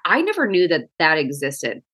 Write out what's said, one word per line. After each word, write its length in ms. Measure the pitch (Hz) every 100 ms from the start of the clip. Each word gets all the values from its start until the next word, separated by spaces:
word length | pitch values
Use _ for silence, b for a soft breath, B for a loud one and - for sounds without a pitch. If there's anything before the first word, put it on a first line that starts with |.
I 160 | 175 240
never 240 | 370 403 240
knew 220 | 185 180
that 140 | 160 - -
that 180 | 160 156
existed 640 | 139 139 139 135 123 - _